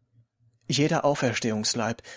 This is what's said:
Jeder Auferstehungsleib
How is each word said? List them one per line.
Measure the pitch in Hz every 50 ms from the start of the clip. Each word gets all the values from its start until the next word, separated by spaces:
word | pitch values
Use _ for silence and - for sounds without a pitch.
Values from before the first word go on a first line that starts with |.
| _ _ _ _ _ _ _ _ _ _ _ _ _ -
Jeder | 135 139 143 156 170 151 -
Auferstehungsleib | 143 147 - - 123 107 - - 120 107 107 107 - - 120 110 110 117 - - - -